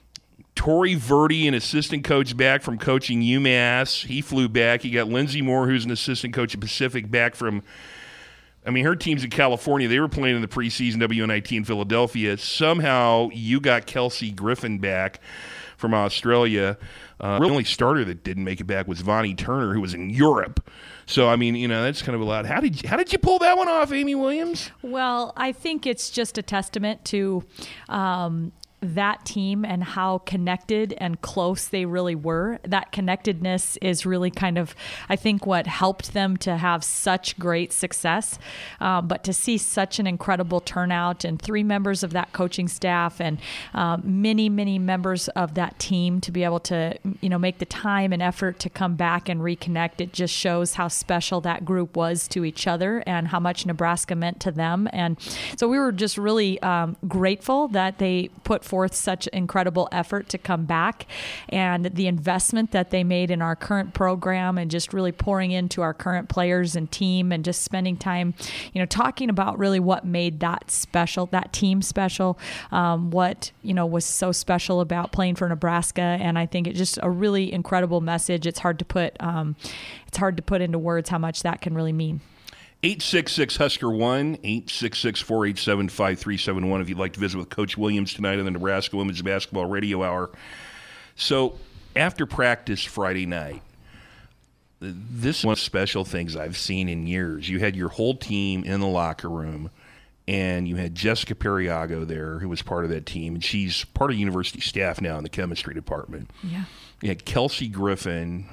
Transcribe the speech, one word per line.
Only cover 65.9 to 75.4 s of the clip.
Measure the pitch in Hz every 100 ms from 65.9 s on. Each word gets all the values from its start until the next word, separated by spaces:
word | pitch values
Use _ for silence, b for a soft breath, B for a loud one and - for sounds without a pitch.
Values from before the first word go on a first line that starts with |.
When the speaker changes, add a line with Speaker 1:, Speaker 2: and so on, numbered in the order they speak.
Speaker 2:
current | 160 185 180 -
players | 190 180 180 175 165
and | 160
team | - 185 185 180
and | 170 160
just | 175
spending | - 190 185 175
time, | 196 180 175 175 B B B
you | 185
know, | 180
talking | 214 254 - 247
about | 196 196 202
really | 196 190
what | 180 185 180
made | 175 175 156
that | 170 175 -
special, | - - 175 170 - 180
that | 185 -
team | - 202 190
special, | - - 190 - 185 180 B B B
um, | 180 175 170 170
what, | 175 180 - - -
you | 214
know, | 180 170
was | 170
so | - - 185
special | 175 - 175 - 180
about | 165 175 175
playing | - 185
for | 175